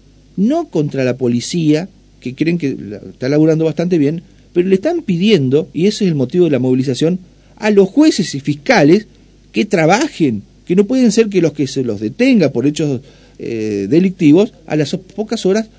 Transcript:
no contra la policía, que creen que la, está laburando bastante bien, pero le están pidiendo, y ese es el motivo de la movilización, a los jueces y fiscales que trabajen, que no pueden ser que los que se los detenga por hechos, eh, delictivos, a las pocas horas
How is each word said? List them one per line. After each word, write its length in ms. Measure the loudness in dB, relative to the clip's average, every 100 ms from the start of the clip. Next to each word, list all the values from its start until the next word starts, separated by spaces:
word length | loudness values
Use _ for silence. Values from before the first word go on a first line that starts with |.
| _ _ _ -4
no 300 | -2 -2 -4
contra 360 | -4 -4 -2
la 120 | -2 -2
policía, 720 | -2 -2 -4 -4 0 0 -2 -14 _ _
que 140 | -12
creen 240 | -4 -4 -2
que 180 | -4 -6
la, 180 | -10 -14
está 320 | -16 -10 -2
laburando 360 | 2 2 2
bastante 320 | -2 -2 -2 0
bien, 260 | 0 -2 -10 -20 _
pero 140 | -2 0
le 80 |
están 280 | 0 0 -4
pidiendo, 680 | -2 0 2 2 2 0 -2
y 140 | -2 -2
ese 180 | 0
es 40 | -2
el 60 | 0
motivo 300 | -2 0 2
de 40 |
la 80 | 2
movilización, 640 | 0 0 0 0 -2 -2 -8 _ _ -6
a 140 | 0
los 180 | 2 2
jueces 460 | 4 2 2 -4
y 60 | -4
fiscales 680 | -4 -6 0 4 6 4 2 _ _ _ _
que 120 | -4 -2
trabajen, 760 | 2 2 2 0 -2 -2 -2 -10 _ -2
que 80 |
no 100 | 0
pueden 280 | 2 2 2
ser 160 | 2 2
que 120 | 2
los 120 | 0
que 160 | 0 -4
se 160 | -4
los 160 | -4 -4
detenga 480 | -6 -2 2 4 2
por 180 | 0 -2
hechos, 340 | -2 -4 -4 -8 -20 -20 -14
eh, 480 | -8 -6 -4 -4 0
delictivos, 640 | 0 0 0 4 4 2 -4 -8
a 80 |
las 220 | -4 -4 -6 -12
pocas 320 | -12 -8 -4 -2
horas 220 | -2 -4